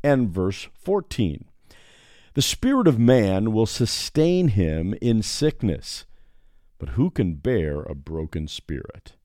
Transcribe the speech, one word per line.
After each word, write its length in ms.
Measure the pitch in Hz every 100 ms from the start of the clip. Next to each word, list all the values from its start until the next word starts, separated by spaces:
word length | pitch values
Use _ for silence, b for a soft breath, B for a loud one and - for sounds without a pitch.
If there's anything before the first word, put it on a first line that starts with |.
and 260 | 143 139 117
verse 380 | 87 92 98 -
fourteen. 720 | - - 196 165 - 98 73 - _ _ b b b b b b
"The 80 | -
spirit 460 | 131 - 247 269 185
of 120 | 117
man 520 | 117 127 101 95 110
will 120 | 110 113
sustain 840 | - 117 - - - 160 180 175
him 440 | 101 85 78 87 107
in 220 | 117 113
sickness, 840 | 104 - 151 - 110 69 - - - - - - - - _ _
but 120 | 71
who 200 | 64 165
can 260 | - 95 76
bear 480 | 98 120 78 73
a 120 | 78 69
broken 540 | 69 80 78 85 76
spirit?" 680 | - - 73 - - - _